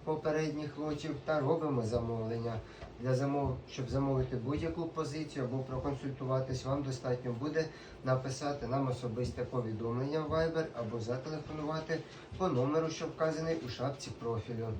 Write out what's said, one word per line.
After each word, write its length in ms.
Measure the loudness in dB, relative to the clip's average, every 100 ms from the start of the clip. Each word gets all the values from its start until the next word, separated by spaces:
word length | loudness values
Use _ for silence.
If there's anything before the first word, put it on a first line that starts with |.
попередніх 720 | 0 0 2 2 2 0 -4 -2
лотів 380 | -2 -2 -2 -4
та 160 | 2 2
робимо 420 | 4 4 4 2
замовлення. 760 | 2 2 0 0 0 0 0 -2 -6 -12 -14 -4
Для 140 | 2
замов-, 420 | 2 4 2 2 0 -6
щоб 200 | -6 0
замовити 460 | 2 4 2 2 0
будь-яку 480 | 0 0 0 -2
позицію 600 | -2 -2 -2 -2 -4 -2
або 140 | 0 0
проконсультуватись, 1040 | -2 -2 0 -2 -4 -4 2 2 2 -2
вам 180 | 0 0
достатньо 500 | 0 -2 0 0 0
буде 360 | -2 0 2 0 -4 -14 -6
написати 640 | 2 2 2 -2 -2 -2 0
нам 220 | 2 2
особисте 560 | 0 -2 0 -2 -2
повідомлення 760 | -2 0 0 -2 0 0 2 0
в 120 | 2
Viber 340 | 4 4 2 0
або 260 | -2 -2 -2
зателефонувати 1000 | 0 -2 -2 -6 -4 -4 -2 -2 0 -2 -2 -14 -12 0
по 100 | 2
номеру, 400 | 4 4 4 2
що 180 | -2 -4
вказаний 500 | 2 2 2 0 0 -2
у 20 |
шапці 420 | -2 -2 -2 -8
профілю. 580 | -4 -2 -2 -2 -4 -2 -4